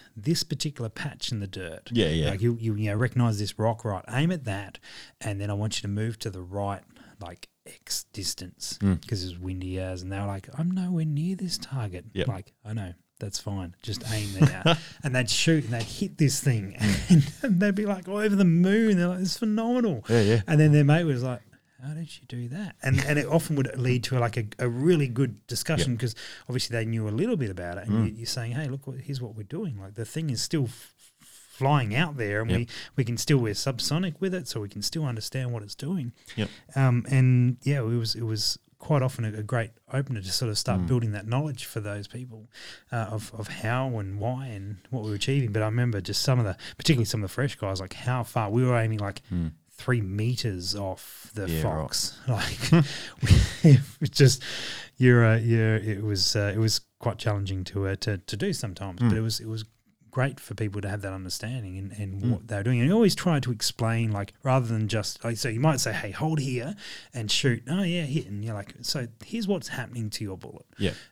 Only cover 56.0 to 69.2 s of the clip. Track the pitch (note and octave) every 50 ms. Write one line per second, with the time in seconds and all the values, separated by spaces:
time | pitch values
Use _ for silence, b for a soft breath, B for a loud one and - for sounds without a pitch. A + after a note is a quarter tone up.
56 | G#2 G#2+ G#2 F#2+ - - - A2 G2+ G2+ F#2+ A2 A2 A2 G#2 - - _ _ -
57 | - B2 F#2+ - - A#2 G#2 G2+ G2 F#2+ F#2+ F#2+ F#2 - - G#2 G2 F#2+ G2 F#2+
58 | - A2+ G2+ F2+ - - - G2+ - G3+ D#3+ - - G#2 F2 - G2+ G2 F2 F2+
59 | B2 A#2 G#2+ A2 A2+ A2 G#2+ - A2 A2 A2 A2 A2 - _ _ _ _ _ _
60 | _ _ - C3 B2+ C#3 A#2+ - - - A2+ F#2+ A2+ G#2 F#2+ G#2 G2 G2 G2+ G#2
61 | G2+ G2 F#2+ F#2+ F#2+ F2+ - - - G#2+ B2+ C3 G#2+ F#2+ F#2 F#2+ G2 G2 G#2 G#2
62 | G#2 F#2+ F#2+ G2 G2+ B2 A#2 F2 - - A2 G2+ G2 B2 B2+ A#2+ A#2+ C#3+ G3 A3+
63 | A#3 F#3 - - - F#3 D#3+ C#3+ C3+ C3 A#2 G#2 - - - - A#2+ A2+ A2+ A2+
64 | A#2 A2 G#2 G2+ G2+ - - _ - C3+ B2+ C3+ B2 A2+ A2+ A2 G#2+ G2+ A2+ A2
65 | G2 - - - - A#2 A#2 G#2+ - B2+ G#2+ A2+ A#2+ - C3+ B2+ - A#2+ A2 -
66 | - G#2 G2 - D3+ D#3+ D#3+ D3+ C3 C#3+ B2+ B2 A#2 D3 G#3 B B B B B
67 | B B B B2 A2 G#2 - - - C3+ A#2 A2+ - C3 D#3+ F#3+ G3 E3+ F3 F3+
68 | D#3+ C3 C3 D#3 - F#2+ G#2 G2+ G#2+ A#2 A2 G2+ G2+ - - - B2+ - - D3+
69 | A#2+ A#2 - -